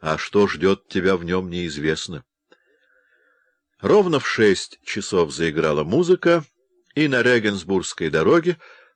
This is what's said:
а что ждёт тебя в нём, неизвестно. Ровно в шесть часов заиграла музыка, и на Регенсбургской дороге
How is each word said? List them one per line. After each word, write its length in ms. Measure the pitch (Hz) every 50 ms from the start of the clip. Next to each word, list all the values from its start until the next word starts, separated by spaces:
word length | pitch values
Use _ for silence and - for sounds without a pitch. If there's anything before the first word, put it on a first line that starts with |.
а 180 | 80 78 78 -
что 280 | - - - 104 104
ждёт 420 | 92 - 76 85 95 98 - _ -
тебя 280 | - - 87 95 98
в 80 | 85 85
нём, 240 | 85 90 92 92 90
неизвестно. 760 | 87 87 87 82 71 71 73 78 78 80 - - 82 71 - _ _ _ _ _ _ _ _ _ _ _ _ _ _ _ _ _ _ _ _ _ _ _ _ _ _ _ _ _ _ _
Ровно 400 | - 101 170 214 190 175 156 131
в 80 | - -
шесть 500 | - - 110 104 92 - - - - _ -
часов 480 | - - 107 - - 101 90 82 73
заиграла 520 | 65 73 82 82 73 82 80 78 73 73 76
музыка, 600 | 80 107 165 175 170 185 - - 170 170 170 156 _ _ _ _ _ _ _ _ _ -
и 140 | 143 156 147
на 140 | 131 120
Регенсбургской 840 | 113 123 123 117 104 107 101 95 - 95 98 92 82 - - - 85 78
дороге 500 | 71 78 80 107 160 170 160 180 160 - - - - - _ _ _